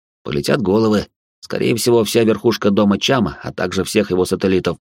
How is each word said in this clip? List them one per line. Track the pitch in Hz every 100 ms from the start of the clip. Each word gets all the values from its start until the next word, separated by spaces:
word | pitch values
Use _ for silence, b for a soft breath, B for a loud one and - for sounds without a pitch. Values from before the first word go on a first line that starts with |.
| _ _
Полетят | - 71 71 143
головы. | 95 104 113 104 82 _ _ _
Скорее | - - 127 120
всего, | 120 117
вся | 107 120
верхушка | 110 104 120 104 107
дома | 101 104 98
Чама, | - 135 90 -
а | -
также | - 90 92
всех | 87 107 101
его | 90 90
сателлитов, | 90 95 95 87 80 _